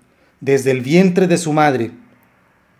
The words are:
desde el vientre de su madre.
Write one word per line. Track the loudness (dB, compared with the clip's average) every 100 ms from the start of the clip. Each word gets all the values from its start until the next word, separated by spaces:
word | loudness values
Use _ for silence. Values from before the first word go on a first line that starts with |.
| _ _ _ _
desde | -2 0 0
el | -4
vientre | 0 2 2 2 0
de | -2
su | -2
madre. | 0 0 0 -4 -10 -20 _ _ _ _ _ _ _